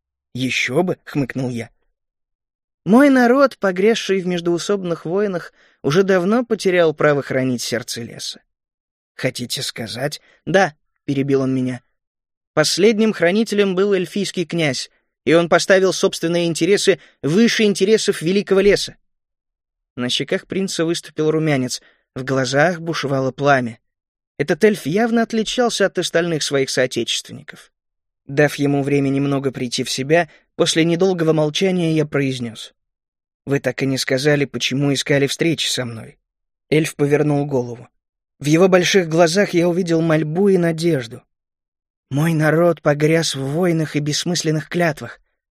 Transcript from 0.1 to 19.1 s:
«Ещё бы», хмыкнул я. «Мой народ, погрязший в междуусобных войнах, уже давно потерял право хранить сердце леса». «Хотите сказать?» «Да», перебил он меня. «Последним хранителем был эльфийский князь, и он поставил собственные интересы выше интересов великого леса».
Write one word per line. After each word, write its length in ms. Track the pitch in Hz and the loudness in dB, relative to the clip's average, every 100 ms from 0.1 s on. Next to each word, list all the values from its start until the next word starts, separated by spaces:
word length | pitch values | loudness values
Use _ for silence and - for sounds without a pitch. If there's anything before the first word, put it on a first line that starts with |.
| _ _ | _ _
«Ещё 480 | 123 127 - 123 139 | -6 -4 -2 -2 -2
бы», 160 | 185 156 | -2 -4
хмыкнул 460 | - 151 131 131 127 | -6 -4 -4 -4 -6
я. 200 | 120 110 _ _ _ _ _ _ _ _ _ _ _ | -8 -12 _ _ _ _ _ _ _ _ _ _ _
«Мой 260 | 170 233 285 | 2 6 6
народ, 480 | 262 240 262 277 - | 6 4 4 2 0
погрязший 640 | 196 185 208 220 - 190 | -4 0 0 0 -2 -2
в 60 | 180 | -2
междуусобных 800 | 175 170 170 - 202 175 160 | -2 -2 -2 -2 -4 -4 -6
войнах, 480 | 156 190 208 175 - _ _ _ | -4 -4 -2 -6 -10 _ _ _
уже 200 | 135 165 | 0 2
давно 420 | 196 190 180 233 | 2 2 2 0
потерял 500 | 240 214 196 180 165 | -2 -2 0 2 2
право 280 | 151 151 143 | 2 0 0
хранить 400 | - 131 131 120 | -2 -2 -2 -4
сердце 400 | - 113 - - | -4 -6 -6 -10
леса». 380 | 117 95 - - _ _ _ _ _ _ _ | -12 -12 -14 -14 _ _ _ _ _ _ _
«Хотите 480 | - 127 - 117 - | -6 -6 -6 -8 -8
сказать?» 580 | - - 110 107 143 - _ _ - | -8 -10 -10 -6 -6 -8 _ _ -2
«Да», 280 | 190 175 - _ _ | 2 0 -2 _ _
перебил 380 | - 139 139 135 | -4 -2 0 0
он 120 | 131 | 0
меня. 280 | 131 127 123 _ _ _ _ _ _ _ | -2 -4 -6 _ _ _ _ _ _ _
«Последним 580 | - 151 - 208 214 220 | -2 0 2 2 4 0
хранителем 600 | - 170 202 226 202 196 | 2 2 2 0 0 0
был 180 | 185 202 | 0 0
эльфийский 520 | 190 175 208 185 190 | 0 -2 -4 -4 -4
князь, 460 | 160 170 151 127 - _ _ _ | -4 -2 -2 -2 -8 _ _ _
и 100 | - | 2
он 140 | 165 170 | 2 4
поставил 440 | 175 - 190 190 | 2 4 4 2
собственные 540 | - 190 - 165 175 170 | 0 -2 -2 -2 0 -2
интересы 540 | 156 165 202 - 160 - _ | 0 0 2 2 0 -4 _
выше 420 | 139 180 233 - | 0 2 2 2
интересов 580 | 214 196 190 220 - - | 0 2 2 2 2 -2
великого 380 | 160 202 - 196 | 0 0 2 2
леса». 360 | 202 180 - - _ | 4 2 -2 -14 _